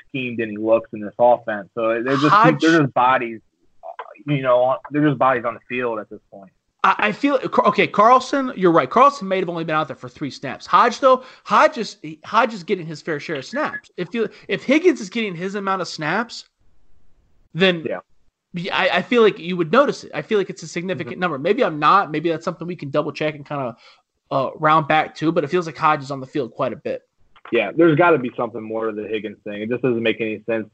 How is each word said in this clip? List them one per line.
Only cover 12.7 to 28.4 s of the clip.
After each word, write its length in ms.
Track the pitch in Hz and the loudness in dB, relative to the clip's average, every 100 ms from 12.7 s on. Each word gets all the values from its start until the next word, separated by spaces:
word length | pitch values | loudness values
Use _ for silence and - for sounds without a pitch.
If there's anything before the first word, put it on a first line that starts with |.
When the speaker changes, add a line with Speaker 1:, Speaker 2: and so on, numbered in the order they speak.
| 185 160 | -4 -4
Speaker 2:
his 140 | 147 | -10
fair 180 | - 147 | -8 -8
share 180 | - 147 | -6 -8
of 100 | - | -8
snaps. 440 | 269 262 - - - | -6 -6 -6 -14 -12
If 160 | 175 | -8
you, 140 | 233 202 - - | -4 -4 -6 -8
if 140 | 196 | -6
Higgins 360 | - 311 349 247 | 2 4 4 0
is 80 | 185 | -4
getting 260 | 233 214 | -6 -6
his 200 | 165 190 | -6 -8
amount 260 | 202 196 190 | -6 -4 -4
of 80 | 165 | -4
snaps, 560 | - 151 190 240 - - _ _ - - - - - _ _ _ | -6 -4 -2 -4 -10 -20 _ _ -20 -20 -20 -20 -20 _ _ _
then 300 | 160 190 170 131 | 0 2 2 -4
Speaker 1:
Yeah. 120 | 92 - _ _ _ _ | -8 -12 _ _ _ _
Speaker 2:
yeah, 240 | 175 180 147 | -12 -4 0
I, 220 | 185 175 | 0 0
I 40 | |
feel 200 | - 240 | 0 4
like 160 | 214 - | 4 2
you 180 | 165 180 | -6 -4
would 160 | 160 | 0
notice 320 | 233 277 - | 2 2 0
it. 60 | - | -8
I 60 | 147 | -10
feel 160 | - 214 | -2 -2
like 120 | 190 | -2
it's 120 | - | -8
a 60 | 160 | -10
significant 460 | 175 185 165 123 | -8 -6 -6 -8
Speaker 1:
Mm-hmm. 60 | 180 | -6
Speaker 2:
number. 180 | 180 135 | -6 -2
Maybe 260 | 165 240 | 0 0
I'm 140 | 202 151 | 0 0
not. 320 | 151 190 156 | 4 4 2
Maybe 180 | 156 170 | -2 -2
that's 160 | 160 | -4
something 220 | 180 165 170 | -6 -8 -8
we 100 | 175 | -10
can 140 | 143 | -4
double 220 | 151 147 | -2 -2
check 220 | - 156 | -4 -6
and 120 | 147 147 | -6 -10
kinda, 300 | 147 123 - - _ _ _ - | -8 -8 -10 -20 _ _ _ -4
uh, 200 | 139 120 - | -2 -2 0
round 300 | 156 160 147 | 2 2 4
back 280 | 156 - - | 2 0 -2
to, 160 | 156 | -2
but 100 | 170 | 0
it 60 | 143 | 0
feels 160 | 180 | -2
like 140 | 165 139 | -4 -2
Hodge 240 | 156 151 | 0 0
is 80 | 135 | -2
on 100 | 139 | -10
the 60 | 131 | -8
field 260 | 151 113 | -6 -6
quite 220 | - 127 | -4 -4
a 20 | 107 | -4
bit. 260 | 113 82 _ _ _ _ - | -6 -8 _ _ _ _ -2
Speaker 1:
Yeah, 200 | 117 98 | -2 0
there's 220 | 143 170 151 | 4 6 6
gotta 220 | 175 147 | 4 4
be 120 | 123 | 0
something 240 | - | -6